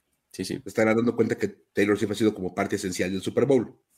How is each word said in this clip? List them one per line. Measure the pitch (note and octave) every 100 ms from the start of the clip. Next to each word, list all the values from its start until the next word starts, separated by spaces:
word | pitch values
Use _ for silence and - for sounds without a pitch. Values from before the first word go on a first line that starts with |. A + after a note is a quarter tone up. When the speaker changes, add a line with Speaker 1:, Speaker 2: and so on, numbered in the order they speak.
| _ _ _
Speaker 1:
sí, | -
sí. | F#2+ G2
Speaker 2:
Te | -
estarás | - A2 A2
dando | A#2
cuenta | A2+ A2 A2+
que | G2+ - _
Taylor | - G2+ G2+
Swift | G#2
ha |
sido | G2+ G#2+
como | G2+ F2+
parte | G2+ G2 G2+
esencial | F#2+ F2 F#2
del | F#2+
Super | G#2 A2+
Bowl. | A#2+ C3 G2+ - _